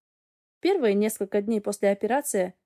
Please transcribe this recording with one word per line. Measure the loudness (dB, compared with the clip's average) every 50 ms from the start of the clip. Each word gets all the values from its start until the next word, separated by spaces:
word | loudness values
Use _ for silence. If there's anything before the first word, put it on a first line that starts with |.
| _ _ _ _ _ _ _ _ _ _ _ _
Первые | 0 0 2 2 2 2 2
несколько | 2 2 0 -2 -4 -6 -2 -2 -2 -2
дней | 0 -2 -2
после | -2 -4 -4 0 0 0
операции | 2 0 0 0 0 -2 -2 -2 -2 -2 -2 -2 -6 _ _